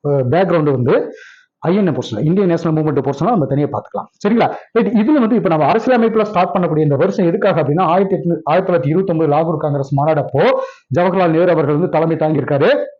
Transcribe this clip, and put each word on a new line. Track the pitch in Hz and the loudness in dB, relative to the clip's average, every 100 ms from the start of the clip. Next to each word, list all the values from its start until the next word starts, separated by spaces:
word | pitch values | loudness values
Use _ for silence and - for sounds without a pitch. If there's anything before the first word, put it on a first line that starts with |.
அஹ், | 147 143 123 | 0 0 2
பேக்ரவுண்ட் | 156 190 170 147 | 0 2 2 0
வந்து | 131 123 233 - - - - _ _ | 0 0 0 -2 -12 -20 -20 _ _
ஐ | 156 190 | -2 0
என் | 190 | 0
ஏ | |
போர்ஷன், | 127 117 104 | -2 -6 -4
இந்தியன் | 147 190 196 | 0 0 0
நேஷனல் | 165 165 | 0 0
மூவ்மெண்ட் | 156 156 143 | -2 0 -2
போர்ஷன் | 127 139 180 | -2 -2 0
நம்ம | 233 135 | 0 0
தனியா | 139 143 | -2 -2
பாத்துக்கலாம், | 113 - - - | -4 -8 -14 -14
சரிங்களா? | _ 202 233 165 - - | _ -2 0 0 -4 -4
ரைட், | 226 196 | -2 0
இதுல | 208 214 302 | 0 2 2
வந்து | 226 233 | 2 0
இப்ப | 180 | 0
நம்ம | 160 143 | 0 2
அரசியலமைப்புல | 202 240 247 226 220 | 0 2 2 2 0
ஸ்டார்ட் | 214 175 180 | 0 0 0
பண்ணக்கூடிய | 196 175 156 | 0 0 0
இந்த | 151 135 | 0 2
வருஷம் | 190 202 170 | 0 2 0
எதுக்காக | 156 196 165 | 2 0 0
அப்படின்னா, | 135 156 175 | 0 0 2
ஆயிரத்தி | 180 196 180 | 2 0 -2
எட்நூ-, | 170 156 | -2 -4
ஆயிரத்தி | 139 170 190 | 0 0 2
தொள்ளாயிரத்தி | 175 143 | 0 0
இருபத்தி | 160 190 | 0 0
ஒன்பது | 160 160 | 0 2
லாகூர் | 147 165 156 | 2 0 -2
காங்கிரஸ் | 151 139 139 | -2 -4 -2
மாநாடு | 139 147 147 | 0 0 0
அப்போ | 127 135 220 - - - _ | 0 0 2 0 -4 -14 _
ஜவஹர்லால் | 135 180 185 175 | 0 0 2 0
நேரு | 160 175 | 2 2
அவர்கள் | 160 147 147 | 2 0 0
வந்து | 151 | 0
தலைமை | 156 160 156 | 0 0 0
தாங்கியிருக்காரு. | 156 147 127 143 170 294 - | 0 -2 0 0 2 0 -4